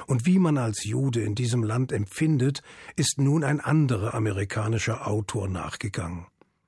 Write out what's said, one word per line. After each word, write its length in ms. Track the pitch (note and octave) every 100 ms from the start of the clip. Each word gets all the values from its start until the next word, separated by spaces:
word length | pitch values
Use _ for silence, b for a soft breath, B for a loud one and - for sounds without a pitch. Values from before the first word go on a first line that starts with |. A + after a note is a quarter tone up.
| B
und 180 | B2+ C#3+
wie 140 | F#3+
man 180 | F3 C#3+
als 280 | A#2 G2+ G2+
Jude 340 | B2 C3+ A#2
in 160 | G#2 G#2
diesem 280 | A#2+ A#2+
Land 280 | A2 A#2 C3
empfindet, 720 | A#2+ G2+ - D#3 D3 C3 C#3 B B B -
ist 220 | C3 -
nun 260 | C#3 D#3
ein 160 | C#3+ D3
anderer 540 | - D#3 C#3 G#2+ G#2+
amerikanischer 920 | B2 A2 F#2+ G2+ - G#2+ A2+ A2+ A2 -
Autor 440 | G#2+ G2+ A#2 G2
nachgegangen. 800 | F#2 D#2 - G2+ - E2+ F2 E2+ _ _ _